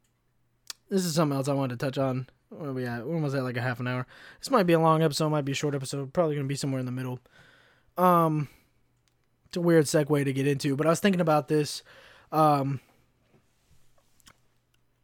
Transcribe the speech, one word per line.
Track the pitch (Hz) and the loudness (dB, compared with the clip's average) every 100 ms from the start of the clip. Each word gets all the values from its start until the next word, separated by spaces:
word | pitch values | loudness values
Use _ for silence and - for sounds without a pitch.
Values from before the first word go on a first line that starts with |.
| _ _ _ _ _ _ _ - _ | _ _ _ _ _ _ _ -20 _
this | 190 | -2
is | 180 | 0
something | 156 151 139 | 0 0 0
else | 135 | -2
I | |
wanted | 139 135 123 | -2 -2 -4
to | 143 | -6
touch | 131 | -2
on. | 135 127 127 _ _ | -2 -2 -8 _ _
Where | - 143 | -14 -10
are | |
we | 131 123 | -6 -6
at? | 120 120 | -8 -6
When | 165 | -4
was | 147 | -2
that? | 135 | -4
Like, | 127 123 | -4 -4
a | |
half | 123 120 | -4 -4
an | 123 | -6
hour. | 127 127 - - - | -6 -8 -14 -20 -18
This | - | -2
might | 254 | 2
be | 175 | 4
a | 165 | 4
long | 160 160 | 4 4
episode, | 160 139 156 | 2 0 -2
might | 151 | -2
be | 139 | -2
a | 139 | -4
short | 147 | -4
episode. | 139 135 139 135 | -4 -6 -8 -6
Probably | 180 165 | -2 0
gonna | 147 135 | -2 -4
be | 139 | -4
somewhere | 143 135 | -4 -4
in | 127 | -4
the | |
middle. | 127 127 127 - _ - _ _ _ _ - | -6 -8 -10 -14 _ -20 _ _ _ _ 0
Um, | 180 175 165 151 139 - _ _ _ _ _ _ _ _ _ | 4 6 4 0 -4 -10 _ _ _ _ _ _ _ _ _
it's | 180 | -2
a | |
weird | 170 165 | 4 6
segue | 143 160 147 147 | 6 2 2 2
to | 139 | 0
get | 135 139 | 0 0
into, | 139 147 | 0 0
but | 135 151 | 0 2
I | |
was | 165 | 2
thinking | 208 180 | 2 2
about | 160 151 143 | 2 2 2
this. | 151 147 - - - - - _ | 0 0 -6 -14 -20 -20 -20 _
Um, | 151 156 143 135 139 - _ _ _ _ _ _ _ _ - _ _ _ _ - _ _ _ _ _ _ _ | 2 4 4 0 -6 -10 _ _ _ _ _ _ _ _ -20 _ _ _ _ -20 _ _ _ _ _ _ _